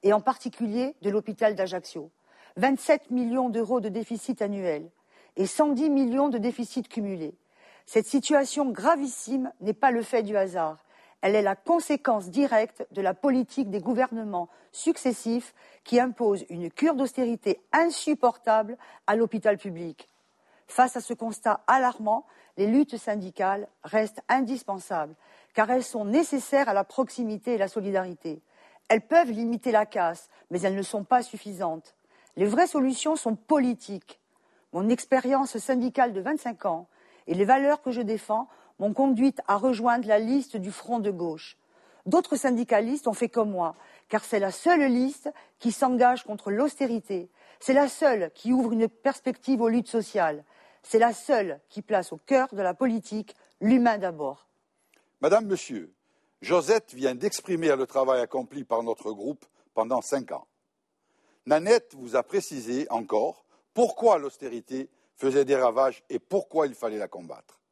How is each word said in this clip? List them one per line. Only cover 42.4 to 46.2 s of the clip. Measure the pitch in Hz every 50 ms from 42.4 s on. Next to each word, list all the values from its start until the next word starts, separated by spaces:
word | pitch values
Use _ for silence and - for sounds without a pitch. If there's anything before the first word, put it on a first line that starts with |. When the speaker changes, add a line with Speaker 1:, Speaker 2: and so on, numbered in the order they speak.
| - 269 247 226 247 - 233 208 220 226 269 294 -
Speaker 1:
ont | 240 208
fait | - 240 226
comme | - 240 220 208
moi, | 202 180 170 165 147 _ - - - _ _
car | _ - 214 -
c'est | - 226 208
la | 196 190
seule | 185 - - 330 349 330 285
liste | 269 240 247 254 269 285 - - 294 302 - - _ _ _
qui | - 240 208
s'engage | - 277 254 254 240 254 247 247 226